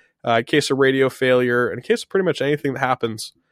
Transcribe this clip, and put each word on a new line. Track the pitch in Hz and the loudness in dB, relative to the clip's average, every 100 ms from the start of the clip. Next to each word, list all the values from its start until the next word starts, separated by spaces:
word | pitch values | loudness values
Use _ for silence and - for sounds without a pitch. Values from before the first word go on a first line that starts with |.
| _ _ | _ _
uh, | 117 117 | -2 0
in | |
case | 117 151 - | 2 0 2
of | 135 | 2
radio | 135 135 131 | 2 4 0
failure, | - 131 127 123 120 120 | 0 2 2 2 0 -2
in | 117 | -4
case | - 233 | -4 -4
of | - | -2
pretty | 196 | -2
much | 180 143 | -2 -2
anything | 139 151 139 | -2 -2 -4
that | 131 | -4
happens. | 131 127 117 110 - _ _ | -2 -2 -4 -6 -14 _ _